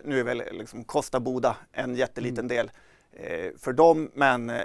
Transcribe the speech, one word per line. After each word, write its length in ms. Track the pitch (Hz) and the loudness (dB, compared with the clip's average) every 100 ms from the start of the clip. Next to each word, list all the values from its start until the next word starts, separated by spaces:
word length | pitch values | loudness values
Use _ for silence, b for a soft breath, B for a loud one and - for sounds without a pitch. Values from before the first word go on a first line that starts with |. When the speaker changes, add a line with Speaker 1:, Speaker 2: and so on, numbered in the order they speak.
Speaker 1:
nu 160 | 143 135 | -2 0
är 40 | |
väl 200 | 120 120 - | 0 -4 -6
liksom 320 | - 113 117 | -10 -12 -12
Kosta 360 | 117 147 - 131 | -2 -2 0 -2
Boda 380 | 123 127 120 110 - | -2 0 0 -2 -8
en 240 | - 127 123 | -6 -4 -2
jätteliten 500 | 123 - 120 123 120 | -2 -2 -6 -4 -2
Speaker 2:
Mm. 20 | |
Speaker 1:
del, 240 | 120 104 b b b b | -2 -2 b b b b
eh, 460 | - - 82 90 - | -16 -8 -6 -6 -6
för 160 | - | -4
dem, 380 | 127 165 160 156 | 6 6 6 0
men, 360 | - 139 123 117 | 2 2 2 -2
eh, 120 | 117 | -6